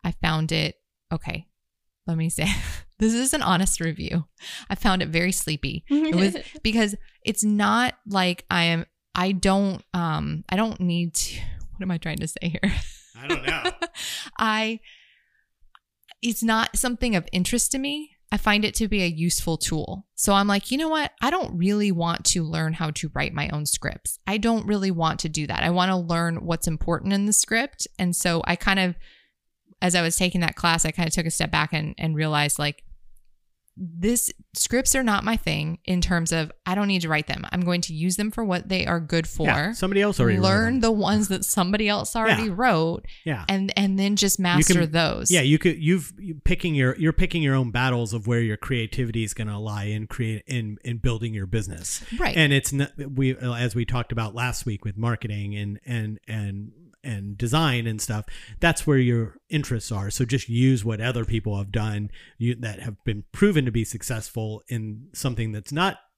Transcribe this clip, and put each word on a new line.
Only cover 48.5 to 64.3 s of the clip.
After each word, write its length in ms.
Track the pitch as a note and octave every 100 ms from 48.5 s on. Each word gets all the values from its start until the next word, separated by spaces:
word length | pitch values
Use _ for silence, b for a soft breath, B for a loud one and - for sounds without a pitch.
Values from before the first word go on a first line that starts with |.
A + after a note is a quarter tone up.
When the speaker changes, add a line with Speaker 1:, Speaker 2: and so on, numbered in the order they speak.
| G#2+
Speaker 3:
creativity 720 | - B2 A2+ - A#2+ A2+ G#2+
is 80 |
gonna 260 | - G#2+ G#2
lie 240 | G#2+ G#2 G#2
in 220 | G#2+ G#2+
create, 360 | - A2+ A2 -
in, 300 | B2 G#2+ G#2 -
in 140 | A#2
building 340 | A#2+ A2+ A#2
your 120 | A2 F#2
business. 560 | A2 F#2+ D#2+ F2 - - A3+
Speaker 1:
Right. 200 | G#4 E3
Speaker 3:
And 160 | D3+
it's 180 | C#3 -
not, 200 | C#3 C#3 -
we, 380 | C#3 C3 C3+ C3
as 400 | B2 A#2 B2 B2
we 80 |
talked 300 | A2+ B2 B2
about 200 | A#2 A2
last 320 | A2+ B2 A#2 A#2+
week 200 | G2+ G#2
with 100 | G2
marketing 580 | A#2 A2+ A2+ G#2 G2+ G#2
and, 240 | G2+ G2+ -
and, 320 | A#2+ G#2+ G#2+ -
and, 420 | A2 G2+ G2 G#2+ A2+ F3 _
and 340 | - G#2 G2+ G2+
design 480 | A#2 D3 D#3+ B2 A#2
and 160 | G#2+
stuff, 240 | - G#2+ - B B B
that's 280 | - - -
where 100 | C3+
your 380 | B2 A#2 A2 - _
interests 440 | D#3 - A#2 -
are. 180 | G#2 G2+
So 160 | - A#2+
just 240 | A#2 -
use 340 | A#2 C3 B2+
what 160 | G#2+ G#2+
other 240 | A#2 A#2+
people 320 | A2+ A2+ A2 G2+
have 120 | G2
done, 380 | G#2 G#2+ G#2 G#2 B B B
you, 160 | A#2 A#2+
that 180 | A#2 G#2
have 160 | A#2 G2
been 200 | - G#2 -
proven 320 | - G3+ E3 B2+
to 60 |
be 140 | A2+ A2
successful 800 | A2 - A2+ -